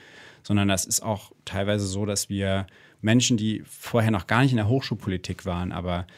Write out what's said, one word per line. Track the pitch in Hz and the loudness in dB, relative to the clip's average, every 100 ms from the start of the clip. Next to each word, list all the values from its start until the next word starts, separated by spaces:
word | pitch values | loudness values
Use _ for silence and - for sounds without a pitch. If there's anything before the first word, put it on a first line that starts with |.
| - - - - | -20 -20 -20 -16
sondern | - 104 101 | -2 2 2
das | 95 - | 2 0
ist | - | -4
auch | 113 101 - _ - | -2 -6 -8 _ -10
teilweise | 98 101 104 98 | -4 0 0 0
so, | 95 107 | -4 -4
dass | 101 - | -4 -4
wir | 98 95 98 95 - - - | -2 0 -2 -4 -14 -20 -4
Menschen, | 107 120 120 117 | 4 4 4 0
die | 110 104 - | 0 -4 -8
vorher | - - 117 110 | -16 -2 2 4
noch | 104 - | 2 2
gar | 113 | 4
nicht | 135 | 4
in | 120 | 2
der | 104 | 2
Hochschulpolitik | 131 - 113 - 92 - 90 95 | 0 -2 -6 -4 -4 -6 -8 -6
waren, | 87 90 | -4 -4
aber | 85 90 87 90 | -6 -4 -4 -6